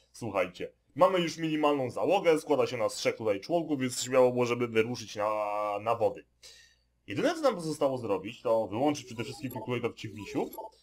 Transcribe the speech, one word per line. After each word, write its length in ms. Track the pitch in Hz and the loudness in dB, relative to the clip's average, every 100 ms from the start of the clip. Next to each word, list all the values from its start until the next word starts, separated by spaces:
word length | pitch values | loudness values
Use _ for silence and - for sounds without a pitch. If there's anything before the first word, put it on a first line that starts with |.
| _ | _
Słuchajcie. 600 | - 113 95 90 - 87 - _ | -10 -4 0 -2 -4 -12 -12 _
Mamy 260 | 135 185 185 | 4 4 6
już 160 | 170 156 | 0 -2
minimalną 540 | 165 156 151 147 123 | -4 2 2 2 -2
załogę, 500 | 98 113 196 170 151 | -2 0 4 4 4
składa 260 | - 135 117 | 2 2 2
się 100 | 123 | 0
na 120 | 107 | -2
z 60 | |
trzech 220 | - 127 - | 0 -2 0
tutaj 240 | 110 98 | 0 -2
członków, 400 | - 170 160 143 | 0 -2 0 -2
więc 220 | 127 123 | -2 -4
śmiało 320 | 123 131 127 | 2 6 6
możemy 340 | 123 120 120 120 | 6 0 0 2
wyruszyć 480 | 113 113 117 107 107 | 2 2 -2 -8 -2
na, 140 | 104 107 104 104 104 101 | -2 0 -2 -2 -2 -2
na 140 | 110 | 0
wody. 300 | 113 104 - - _ - - - _ _ _ - | 2 2 0 -12 _ -20 -20 -20 _ _ _ -8
Jedyne, 280 | 104 262 | -2 0
co 60 | 330 | 2
nam 140 | 285 | 0
pozostało 440 | 190 160 147 139 127 | 0 -6 -2 0 0
zrobić, 440 | 113 95 98 120 | -2 -2 -4 -6
to 240 | 120 113 104 | 0 2 0
wyłączyć 400 | 107 147 143 - | 0 0 0 -8
przede 180 | 113 | -10
wszystkim 260 | 113 117 127 | -10 -8 -10
tych 120 | 113 | -10
tutaj 160 | 123 123 | -6 -4
dowcipmisiów, 680 | 120 - 107 101 95 131 226 - - - | -4 -6 -12 -12 -8 -4 -6 -8 -16 -18